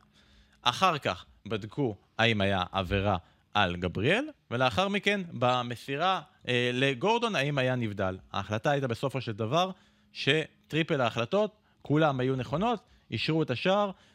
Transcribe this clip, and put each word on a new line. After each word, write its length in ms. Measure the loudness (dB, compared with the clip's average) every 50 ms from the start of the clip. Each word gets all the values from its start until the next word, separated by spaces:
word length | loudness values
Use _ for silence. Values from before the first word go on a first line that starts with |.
| -14 _ _ _ _ _ _ -20 _ _ _ _ 0
אחר 360 | 0 2 4 2 2 2 2
כך 260 | 0 -2 -4 -4 -8 -16 -20 _ _
בדקו 500 | -6 -6 -6 -6 -8 -4 -2 -2 -2 -2 -6 _ _ _ 2
האם 220 | 2 4 4 4
היה 220 | 2 2 2 2 0 0 -2
עבירה 440 | -4 -2 0 0 0 2 2 0 0 -4 _ _ _ _ _ _
על 220 | 2 2 2 2
גבריאל, 480 | -2 -2 -2 -2 0 2 2 2 2 0 -4 -10 _ _ _
ולאחר 380 | -2 0 0 2 2 2 0 0
מכן 320 | 0 0 0 0 -2 -2 -4 -8 -4
במסירה, 880 | 0 0 2 2 0 -2 -4 -8 -10 -8 -8 -4 -2 0 0 0 -2 -4 -10 _ _ _ -2
אה, 220 | 0 2 2 0 0
לגורדון, 640 | 2 2 2 0 0 0 0 2 2 0 0 0
האם 220 | 0 0 0 0 0
היה 180 | 2 2 0
נבדל. 420 | 0 -2 -4 -2 -2 -2 -2 -2 -6 -10 -8 -6
ההחלטה 380 | -6 -4 -2 -4 -2 0 0
הייתה 180 | 0 0 0 -2
בסופו 320 | -4 -2 -4 -4 -4 -4
של 120 | -6 -6 -6
דבר 380 | -4 -4 -2 0 0 0 -2 -4 -12 _ _ _ _ _ _ _
שטריפל 880 | -4 0 2 2 2 0 -4 -10 _ _ _ -2 -2 0 0 2 2
ההחלטות, 560 | 2 0 0 0 -2 0 2 0 0 0 -2 _ _ _ _ _ -4
כולם 380 | 0 2 2 4 2 2 0
היו 160 | 0 0 -2
נכונות, 440 | -2 -4 -4 -2 -2 0 0 -2 -2 -6 _ -20 _ _ _
אישרו 320 | -6 -4 -2 0 0 0 0
את 80 | 0
השער, 400 | -2 -2 0 2 2 2 2 -2 -4 -10 -18 _